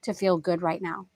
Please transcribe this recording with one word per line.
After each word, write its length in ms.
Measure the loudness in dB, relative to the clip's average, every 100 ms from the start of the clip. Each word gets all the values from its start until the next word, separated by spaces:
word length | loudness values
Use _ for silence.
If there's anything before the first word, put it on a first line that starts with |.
to 100 | -6
feel 240 | 0 2 2
good 240 | 2 0
right 200 | 0 -2
now. 260 | -4 -8 -12